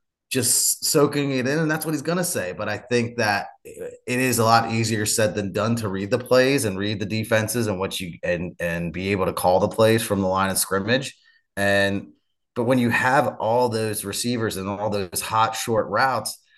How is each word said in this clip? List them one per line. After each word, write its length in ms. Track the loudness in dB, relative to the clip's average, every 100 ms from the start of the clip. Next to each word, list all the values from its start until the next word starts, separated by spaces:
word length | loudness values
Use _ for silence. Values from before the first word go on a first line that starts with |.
| _ _ _
just 520 | -2 0 2 0 0
soaking 460 | 0 2 2 2 -2
it 160 | -2 0
in, 120 | 0
and 100 | 0
that's 160 | -2 -2
what 80 |
he's 80 | -4
gonna 220 | -2 -2
say. 300 | -2 -2 -4
But 160 | -6 -6
I 100 | -6
think 380 | 0 0 0 0
that 320 | 0 0 -2 -12
it 360 | -20 -14 -14 -12 -4
is 320 | 0 2 4
a 40 |
lot 280 | 6 6 4
easier 340 | 0 0 0 0
said 300 | 2 2 0
than 180 | -2
done 220 | -2 0 0
to 120 | -2
read 200 | -4 -2
the 80 | -2
plays 480 | 2 4 4 2 0
and 100 | -2
read 240 | -2 -4
the 60 | -4
defenses 600 | -4 0 0 0 0 -2
and 120 | -2
what 200 | -4 -6
you, 180 | -8 -6
and, 320 | -4 -2 -4 -6
and 320 | -4 -4 -4
be 200 | -4 -2
able 160 | -2 -2
to 60 |
call 260 | 0 2 2
the 80 | 2
plays 320 | 4 4 4
from 180 | 2 0
the 60 | 0
line 220 | 0 0
of 80 | -2
scrimmage. 580 | -2 -2 0 -2 -2 -12 _ _ _ -2
And, 580 | 2 4 2 0 -6 -16 _ _ _ -4
but 80 |
when 160 | 2 2
you 100 | 2
have 480 | 2 2 2 2 -2
all 300 | 0 2 2
those 340 | 0 -2 -4
receivers 540 | -6 -4 -4 -2 -2 -4
and 100 | -6
all 220 | -4 -4
those 320 | -4 -4 -6
hot 340 | -2 0 0 0
short 320 | -2 -2 0
routes, 560 | 0 2 0 -4 -10 _